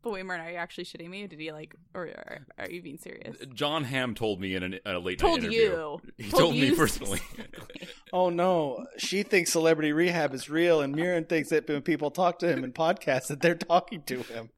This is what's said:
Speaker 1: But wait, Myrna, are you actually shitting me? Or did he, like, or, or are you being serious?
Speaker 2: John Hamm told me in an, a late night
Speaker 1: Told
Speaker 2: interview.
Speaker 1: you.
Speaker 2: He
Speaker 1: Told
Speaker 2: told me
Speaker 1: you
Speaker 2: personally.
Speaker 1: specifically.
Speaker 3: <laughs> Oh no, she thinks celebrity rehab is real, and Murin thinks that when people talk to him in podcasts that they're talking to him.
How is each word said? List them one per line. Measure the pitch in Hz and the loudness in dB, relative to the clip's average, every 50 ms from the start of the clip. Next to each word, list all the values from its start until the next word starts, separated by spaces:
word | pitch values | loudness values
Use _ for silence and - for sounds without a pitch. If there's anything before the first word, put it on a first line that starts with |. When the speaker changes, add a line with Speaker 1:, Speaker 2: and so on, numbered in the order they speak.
| _ | _
Speaker 1:
But | 240 214 | -6 -6
wait, | 190 185 | -6 -6
Myrna, | 190 180 170 160 | -8 -8 -8 -8
are | 165 | -8
you | 175 | -8
actually | 175 170 - - - 175 | -8 -8 -8 -8 -12 -12
shitting | 170 - 156 160 170 | -12 -12 -14 -14 -12
me? | 180 196 208 | -12 -12 -12
Or | 196 | -12
did | 175 147 | -12 -12
he, | 156 156 156 | -10 -10 -10
like, | 151 156 151 - - 170 _ _ | -12 -14 -16 -18 -20 -20 _ _
or, | 190 180 | -10 -10
or | 156 - - - - - - 139 - - - | -10 -10 -12 -12 -14 -14 -14 -16 -20 -14 -12
are | - - | -10 -10
you | - 175 | -10 -10
being | 175 - - | -12 -12 -16
serious? | 165 - - - - - - 113 - - 135 127 | -14 -14 -16 -16 -14 -12 -14 -14 -12 -14 -16 -8
Speaker 2:
John | 107 143 147 151 160 147 | -4 -2 -2 0 -2 -2
Hamm | 120 135 131 127 123 107 | -2 -2 -2 -2 -2 -4
told | - 113 110 104 90 | -2 -2 -2 -2 -2
me | 95 95 92 | -2 -2 -2
in | 95 90 | -2 -2
an, | 92 92 - _ | -4 -6 -6 _
a | 104 95 90 | -4 -4 -2
late | 87 92 92 - | -2 -4 -2 2
night | - - | 2 2
Speaker 1:
Told | 339 285 | 2 2
Speaker 2:
interview. | 226 208 220 226 | 0 0 2 4
Speaker 1:
you. | 226 208 180 165 160 151 147 160 - - - | 4 4 2 -2 -4 -6 -10 -10 -14 -16 -16
Speaker 2:
He | - - - | -14 -10 2
Speaker 1:
Told | 196 359 - | 6 6 6
Speaker 2:
told | 170 - | 6 6
me | 151 - - | 4 4 4
Speaker 1:
you | - | 6
Speaker 2:
personally. | 339 160 - - - - 104 98 92 | 4 4 4 2 -2 -4 -4 -4 -4
Speaker 1:
specifically. | - - - - - - - - - - - - - 180 - | -6 -8 -12 -14 -14 -16 -14 -18 -18 -16 -14 -14 -14 -14 -16
Speaker 3:
<laughs> | - _ - - | -20 _ -4 0
Oh | 180 185 180 | 2 2 2
no, | 175 170 175 185 185 170 156 143 127 110 - - - - | 2 2 2 4 4 4 2 0 -2 -6 -8 -12 -10 -8
she | - - - 196 202 | -6 -2 0 -2 0
thinks | - - 190 170 165 - | 4 4 4 4 4 2
celebrity | 170 160 165 160 151 151 151 147 | 4 6 6 6 6 4 2 4
rehab | 156 170 180 175 170 156 143 131 | 4 4 4 4 2 0 0 -2
is | 131 - - | -4 -8 -4
real, | 147 160 170 175 170 156 | 0 2 6 6 6 6
and | 143 135 139 | 4 2 0
Murin | 151 165 180 180 170 160 160 | 0 0 2 2 0 0 0
thinks | 175 160 147 - | 0 0 0 2
that | 170 156 151 - | 2 0 2 2
when | 151 143 139 | -4 -2 2
people | - 160 143 151 147 | 0 0 2 0 -2
talk | 139 - 185 175 175 - | 0 2 2 2 2 2
to | - 175 160 | 0 0 0
him | 131 131 | 0 -2
in | 127 123 | -6 -2
podcasts | - 165 160 185 - - - 135 127 - - | 0 2 2 2 0 0 0 0 0 0 -4
that | 156 139 | -8 2
they're | - 170 170 | 2 2 2
talking | 165 - - 170 175 170 - 233 170 143 | 2 0 2 2 2 2 2 -10 -12 -8
to | - 127 127 117 | -8 -6 -6 -6
him. | - 117 117 113 113 _ | -8 -8 -10 -10 -12 _